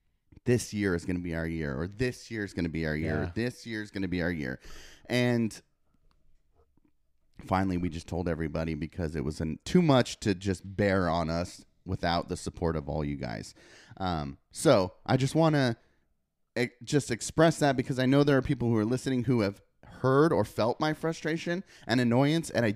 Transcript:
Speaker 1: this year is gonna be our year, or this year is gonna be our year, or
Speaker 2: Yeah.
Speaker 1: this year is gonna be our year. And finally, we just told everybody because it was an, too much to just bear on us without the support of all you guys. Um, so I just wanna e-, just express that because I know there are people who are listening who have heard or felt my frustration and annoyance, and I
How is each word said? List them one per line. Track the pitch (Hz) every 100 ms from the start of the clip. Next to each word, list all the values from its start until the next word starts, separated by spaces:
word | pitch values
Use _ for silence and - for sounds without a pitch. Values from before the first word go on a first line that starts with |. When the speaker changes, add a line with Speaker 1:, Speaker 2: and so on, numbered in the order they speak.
| _ _ _ -
Speaker 1:
this | - 120 -
year | 107 101
is | 85 -
gonna | 90
be | 87
our | 82 82
year, | 82 73 65
or | 87
this | 101 127 117 -
year | 110
is | 98
gonna | 92 85
be | 80 80
our |
year, | 76 80 76
or |
Speaker 2:
Yeah. | 87
Speaker 1:
this | 87 120 - 117
year | 110
is | 104
gonna | 104 95
be | 90
our | 85
year. | 82 65 65 - - - - -
And | 123 123 120 113 - _ _ _ _ _ _ _ _ _ _ _ _ _ _ _ _ _ -
finally, | - 92 95 90
we | 90
just | 80 -
told | 85 87
everybody | 78 80 80 82
because | 76 80 - 80 78
it |
was | 69 78
an, | 80 78
too | - 180
much | 165 131 117 -
to | 110
just | 90 98 92 98 95
bear | 101 95 87
on | 85 80
us | 82 87 - - _
without | - 95 85 85 -
the | 85
support | - - 85 80
of | 71
all | 76
you | 73 71
guys. | 64 53 - - - - - -
Um, | 92 80 71 69 _
so | - 160 117 92 -
I | - 123
just | 131
wanna | 156 160 151 127 113 _ _ _ _ _ _ _ -
e-, | 123 -
just | 113 147 -
express | 117 - - 165 -
that | 143 127
because | 120 127
I | 127
know | 139
there | 143 135
are |
people | 127 139 120
who | 113
are |
listening | 107 127 139 127
who | 117 123
have | 98 98 _ _ - -
heard | 131 135 165
or | 120
felt | 107 - 110 -
my | 147
frustration | 156 160 165 156 165 - 175 - - -
and | 123
annoyance, | 120 120 139 165 160
and | 110
I | 117